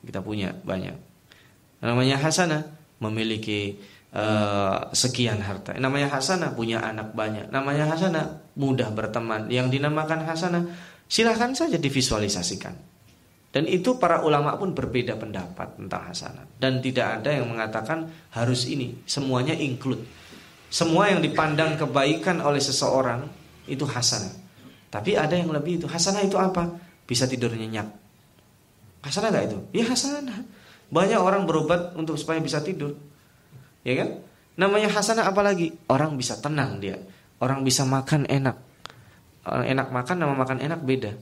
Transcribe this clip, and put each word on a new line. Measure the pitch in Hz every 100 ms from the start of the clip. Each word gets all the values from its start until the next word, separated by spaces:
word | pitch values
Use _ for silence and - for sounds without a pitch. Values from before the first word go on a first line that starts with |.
| 120
Kita | 101
punya | 95 107 95 87
banyak. | 95 95 92 - - _ _ - - _ _ _
Namanya | 117 120 131 135
hasanah, | 156 156 175 151 156 - - _
memiliki, | 110 110 110 107 110 104 101 101 - - _ -
eh, | 107 107 104 101 98 95 - -
sekian | 127 127 117 107
harta. | 98 95 98 95
Namanya | 131 143 143
hasanah, | 139 135 185 151 123
punya | 113 113
anak | 110 110 107
banyak. | 113 107 107 -
Namanya | 135 139 147 156
hasanah, | 165 185 160 - - - -
mudah | 135 127 107
berteman. | 107 110 120 113 107 110
Yang | 123 127 139
dinamakan | 147 156 156 160
hasanah, | 160 165 175 175 175 - - - _
silahkan | - 226 226 247
saja | 262 330 175
divisualisasikan. | 143 135 127 107 101 92 85 92 - - - _ - _ _ _ _
Dan | 139 147
itu | 180 214 254
para | 170 165 156
ulama | 147 147 -
pun | 196
berbeda | 147 117 120 113
pendapat | 107 107 98 87 - 90 -
tentang | 98 90 -
hasanah. | - - - - -
Dan | 131 131
tidak | 127 127 104 110
ada | 131 147
yang | 117
mengatakan | 113 110 110 107 165 160 - -
harus | 113 117 123 -
ini. | 139 117 - -
Semuanya | - 135 123 135
include. | 165 147 120 135 117 - - - - - - -
Semua | - 165 165 202
yang | 175
dipandang | 156 - 156 151 160 151
kebaikan | 143 143 139 156 185 165
oleh | 147 143
seseorang | 139 127 139 135 123 120 147 - - - -
itu | 135 147
hasanah. | 127 120 110 - - - - - - -
Tapi | 107 120
ada | 208 151 180
yang | 170
lebih | 151 151 170
itu. | 147
Hasanah | 170 196 202 196
itu |
apa? | 190 185 180 170 - - - -
Bisa | 123 131
tidur | 127 117
nyenyak. | 113 110 110 104 - - _ _ _ _ _ _ _ - - 143
Hasanah | 185 220
nggak | 160 107
itu? | 101 -
Ya, | 196 233
hasanah. | 254 277 294 269 202 - - - - -
Banyak | 160 196 220
orang | 185 196 175
berobat | 156 147 175 175
untuk | 160 160 147
supaya | - 160
bisa | 156 151
tidur. | 151 170 147 143 - - _ _ _ - - _ 123
Ya | 135
kan? | 202 - - - _ -
Namanya | 190 208 208
hasanah | 208 202 226 190
apa | 190 202
lagi? | 185 165 - -
Orang | 135 156 139
bisa | 123 107
tenang | 147 151 139 98
dia. | 98 92 - - _ _
Orang | 127 135
bisa | 135 127 131
makan | 135 131 151 135
enak. | 135 135 - - _ - - - - - - -
Orang | - 120
enak | 131 135
makan | 127 123 180 151
sama | 135
makan | 127 127
enak | 143 165
beda. | 135 131 107 -